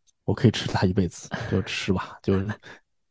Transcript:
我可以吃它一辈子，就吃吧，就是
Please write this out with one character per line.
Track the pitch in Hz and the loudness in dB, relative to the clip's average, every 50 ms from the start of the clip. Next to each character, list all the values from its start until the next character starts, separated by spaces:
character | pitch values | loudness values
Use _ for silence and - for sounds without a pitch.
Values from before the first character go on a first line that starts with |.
| _ _ _ _ _ | _ _ _ _ _
我 | - 98 | -2 0
可 | - - | 4 4
以 | 110 | 4
吃 | - - - - | 4 4 -2 -2
它 | - - - | 0 2 2
一 | 92 92 | 2 4
辈 | 98 92 82 | 2 0 0
子， | - - - - - - - 104 | -2 -8 -12 -10 -8 -8 -4 -2
就 | 101 95 95 | -2 -2 -2
吃 | - - - - - 95 | -2 -4 -4 -2 0 0
吧， | 90 - - - - - | 0 -2 -6 -12 -6 -2
就 | - 95 95 | 0 0 2
是 | 95 104 - - - - - - _ _ _ _ _ _ | 0 -2 -6 -8 -12 -18 -20 -20 _ _ _ _ _ _